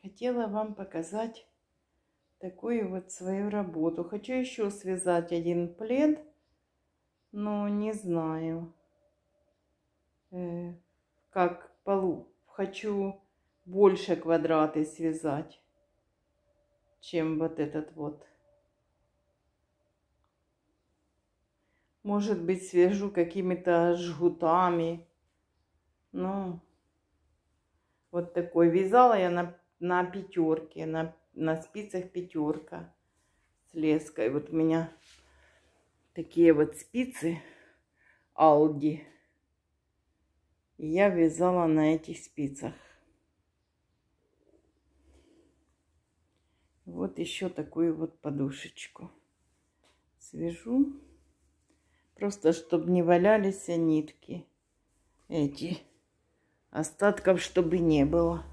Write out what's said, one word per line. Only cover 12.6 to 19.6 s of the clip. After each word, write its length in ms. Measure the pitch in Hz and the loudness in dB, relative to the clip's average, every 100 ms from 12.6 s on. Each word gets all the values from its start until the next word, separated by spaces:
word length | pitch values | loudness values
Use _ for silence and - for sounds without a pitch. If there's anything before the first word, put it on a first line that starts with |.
| 190 - 214 202 196 196 _ _ _ _ 175 | -8 -6 -4 -4 -4 -8 _ _ _ _ -8
больше 500 | 185 202 180 - 160 | 4 6 6 -2 -2
квадраты 720 | 165 165 165 160 156 156 151 | 2 0 4 2 2 0 -4
связать, 760 | - 165 160 156 143 160 - _ _ _ _ _ _ _ _ _ _ _ _ _ _ | -2 -4 -2 -4 -4 -6 -16 _ _ _ _ _ _ _ _ _ _ _ _ _ _
чем 360 | - 170 160 156 | -6 -2 0 -2
вот 220 | 160 160 | -2 -2
этот 340 | 151 156 151 160 | -4 -4 -10 -10
вот. 300 | 151 151 - _ _ _ _ _ _ _ _ _ _ _ _ _ | -10 -10 -20 _ _ _ _ _ _ _ _ _ _ _ _ _